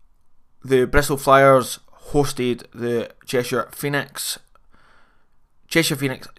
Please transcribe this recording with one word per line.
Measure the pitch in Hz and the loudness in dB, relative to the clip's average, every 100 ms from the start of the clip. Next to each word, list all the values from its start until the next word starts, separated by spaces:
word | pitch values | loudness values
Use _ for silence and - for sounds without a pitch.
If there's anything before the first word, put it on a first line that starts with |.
| _ _ _ - _ _ | _ _ _ -20 _ _
the | 127 131 127 | -2 0 2
Bristol | 143 143 135 | 0 0 -2
Flyers | 139 135 139 135 113 - - - - | 4 6 8 6 2 -10 -18 -20 -4
hosted | 147 135 - 123 120 - | -2 -2 -2 -4 -4 -10
the | 113 120 117 - - - | -10 -6 -4 -6 -14 -6
Cheshire | 127 123 123 - | -4 -2 -6 -6
Phoenix. | - 143 143 - - - - _ _ _ - _ _ _ _ _ _ _ _ - | -8 -6 -6 -8 -12 -12 -12 _ _ _ -20 _ _ _ _ _ _ _ _ -4
Cheshire | 165 160 139 | -2 -2 -4
Phoenix | 139 131 - | -8 -8 -18